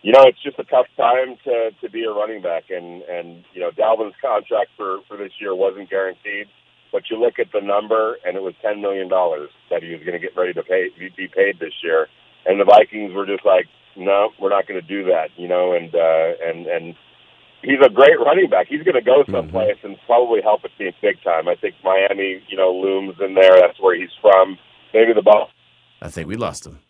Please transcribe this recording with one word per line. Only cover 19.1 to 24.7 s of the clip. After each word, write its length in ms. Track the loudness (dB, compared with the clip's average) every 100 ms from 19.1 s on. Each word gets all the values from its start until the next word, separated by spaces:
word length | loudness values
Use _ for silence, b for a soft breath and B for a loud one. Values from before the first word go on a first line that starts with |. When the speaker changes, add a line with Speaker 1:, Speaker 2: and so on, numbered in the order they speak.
| 2
Speaker 2:
Mm-hmm. 100 | 2
Speaker 1:
someplace 440 | -4 -6 -4 -4 -4
and 140 | -10 -18 0
probably 360 | 0 2 0
help 200 | 0 -2
a 60 | -4 _
team 160 | -12 -2
big 200 | -2 -2
time. 240 | -2 -2 -2
I 60 | -4
think 200 | -6 -6
Miami, 580 | 0 2 2 -2 -6 -8 -10
you 80 | -2
know, 140 | 0
looms 440 | 0 -2 -2 -6 -8
in 140 | -4
there. 260 | 4 8 8
That's 200 | 6 4
where 180 | 0 0
he's 100 | -6 0
from. 360 | 4 6 4 -2 _